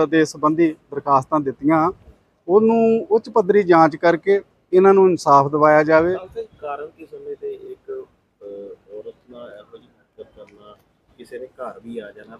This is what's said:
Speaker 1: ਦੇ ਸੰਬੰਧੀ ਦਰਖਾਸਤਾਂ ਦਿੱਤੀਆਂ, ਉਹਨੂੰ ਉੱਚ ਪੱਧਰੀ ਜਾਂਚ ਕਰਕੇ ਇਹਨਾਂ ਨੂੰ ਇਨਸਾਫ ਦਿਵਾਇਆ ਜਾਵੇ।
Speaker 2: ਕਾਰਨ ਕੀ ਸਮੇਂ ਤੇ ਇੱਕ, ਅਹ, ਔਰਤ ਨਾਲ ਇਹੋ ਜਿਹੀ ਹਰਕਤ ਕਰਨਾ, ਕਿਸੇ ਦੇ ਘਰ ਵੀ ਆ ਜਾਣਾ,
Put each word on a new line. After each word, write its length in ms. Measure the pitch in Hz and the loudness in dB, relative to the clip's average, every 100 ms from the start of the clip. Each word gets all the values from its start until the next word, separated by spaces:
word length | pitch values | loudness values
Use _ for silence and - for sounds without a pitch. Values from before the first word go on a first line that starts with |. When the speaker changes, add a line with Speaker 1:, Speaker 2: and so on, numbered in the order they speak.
| 151 | 2
Speaker 1:
ਦੇ 160 | 160 151 | 0 0
ਸੰਬੰਧੀ 500 | 156 151 160 165 156 _ | -2 -2 0 -2 -2 _
ਦਰਖਾਸਤਾਂ 480 | 139 143 139 131 156 | -8 0 0 0 -4
ਦਿੱਤੀਆਂ, 520 | 135 120 143 - 349 - - _ _ _ - | -4 -4 -2 0 -2 -6 -18 _ _ _ 0
ਉਹਨੂੰ 600 | 196 220 226 226 226 - | 2 2 2 0 0 -2
ਉੱਚ 180 | 220 220 | -4 -2
ਪੱਧਰੀ 340 | 226 185 202 | -2 0 2
ਜਾਂਚ 320 | 180 165 160 156 | 4 4 4 2
ਕਰਕੇ 460 | 170 165 196 196 - _ _ | 0 0 0 -2 -4 _ _
ਇਹਨਾਂ 200 | 180 196 | 2 4
ਨੂੰ 160 | 196 190 | 4 4
ਇਨਸਾਫ 420 | 165 156 143 139 | 2 4 4 4
ਦਿਵਾਇਆ 320 | 151 151 151 | 2 4 4
ਜਾਵੇ। 320 | 156 160 175 185 185 - - _ | 4 2 2 -4 -10 -16 -16 _
Speaker 2:
ਕਾਰਨ 260 | 147 143 156 165 | -14 -12 -14 -20
ਕੀ 80 | 151 | -20
ਸਮੇਂ 300 | 147 143 143 | -18 -16 -14
ਤੇ 180 | 143 | -14
ਇੱਕ, 540 | - - - - 131 - _ _ _ | -14 -18 -20 -16 -16 -18 _ _ _
ਅਹ, 520 | 101 101 101 90 95 107 | -20 -18 -18 -20 _ -20
ਔਰਤ 180 | 113 - 123 | -20 -20 _
ਨਾਲ 180 | 120 117 | -20 -20
ਇਹੋ 280 | 104 107 113 | -20 -20 -20
ਜਿਹੀ 460 | 120 _ _ - | _ _ _ -20
ਹਰਕਤ 120 | 104 107 | -20 -20
ਕਰਨਾ, 380 | 104 104 104 104 _ _ _ - | -20 _ -20 -20 _ _ _ -20
ਕਿਸੇ 200 | 120 123 | -20 -18
ਦੇ 100 | 127 | -18
ਘਰ 320 | - 117 98 | -16 -16 -16
ਵੀ 200 | 113 117 | -16 -16
ਆ 120 | 104 | -16
ਜਾਣਾ, 280 | 104 107 | -18 -20